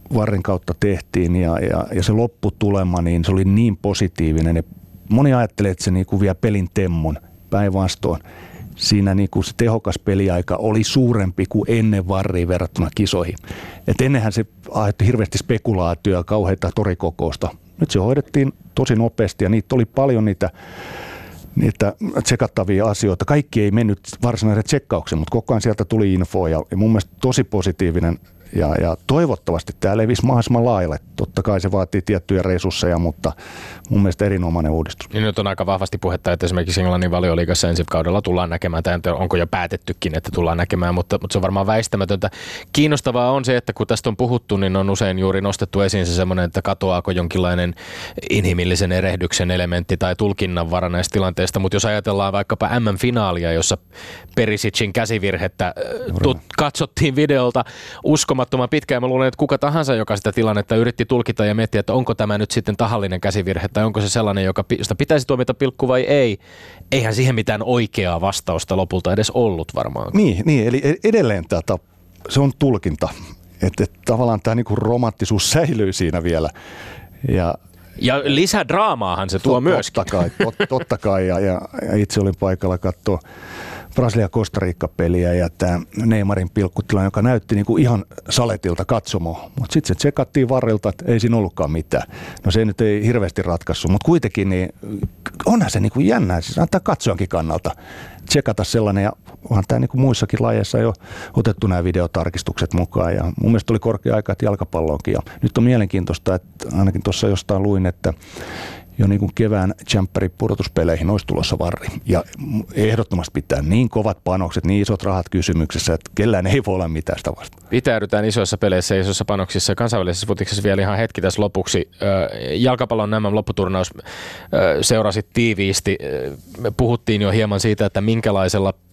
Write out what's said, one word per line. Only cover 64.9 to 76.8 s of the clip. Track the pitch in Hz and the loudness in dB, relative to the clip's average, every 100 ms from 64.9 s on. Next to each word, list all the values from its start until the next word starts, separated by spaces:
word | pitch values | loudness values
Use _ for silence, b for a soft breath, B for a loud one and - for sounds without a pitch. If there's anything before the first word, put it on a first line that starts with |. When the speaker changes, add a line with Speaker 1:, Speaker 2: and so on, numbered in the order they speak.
Speaker 2:
pitäisi | 95 156 151 123 | -4 2 2 2
tuomita | 127 123 | 0 0
pilkku | - 135 - 127 | 0 -2 0 0
vai | 127 | 2
ei, | - 143 120 98 B B B B - | 4 4 4 0 B B B B -4
eihän | 135 113 | -2 0
siihen | 107 131 | 2 2
mitään | 113 110 107 | 2 0 -2
oikeaa | 104 120 110 - 90 85 | 0 0 0 0 0 0
vastausta | 95 - - 82 - 95 | 0 -2 -2 -4 0 0
lopulta | 92 90 90 | 0 0 0
edes | 98 104 | 0 0
ollut | 123 113 85 80 | 2 0 0 -6
varmaan. | - - 67 - | -6 -6 -6 -2
Speaker 1:
Niin, | 202 180 87 160 | 2 2 2 2
niin, | 139 110 | 4 4
eli | 131 | 2
e-, | 139 175 | 0 0
edelleen | 214 220 127 98 - | 2 4 2 0 -2
tää | 87 - | -4 0
tap-, | 92 _ _ - - - | -4 _ _ -20 -20 -4
se | 135 | 2
on | 139 - | 2 2
tulkinta. | 139 104 90 76 - B B B - - | 2 2 -2 -2 -4 B B B -20 -4
Et, | 98 - | -2 0
et | 104 - | -2 -2
tavallaan | - 117 120 107 | -2 2 2 2
tää | 117 | 0
niinku | 117 110 104 | -2 0 0
romanttisuus | 110 120 117 - 101 104 - | 0 2 0 -2 0 0 2
säilyy | 156 156 117 95 | 2 2 2 0
siinä | - 85 87 | 0 -2 0
vielä. | 85 80 80 - B B | 0 0 0 -6 B B